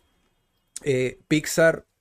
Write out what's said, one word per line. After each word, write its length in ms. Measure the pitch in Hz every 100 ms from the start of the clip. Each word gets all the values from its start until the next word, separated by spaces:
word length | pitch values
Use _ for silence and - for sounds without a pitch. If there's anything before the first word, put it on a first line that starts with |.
| _ _ _ _ _ _ _ -
eh, 360 | - 127 127 - -
Pixar 580 | 156 151 - 165 156 - _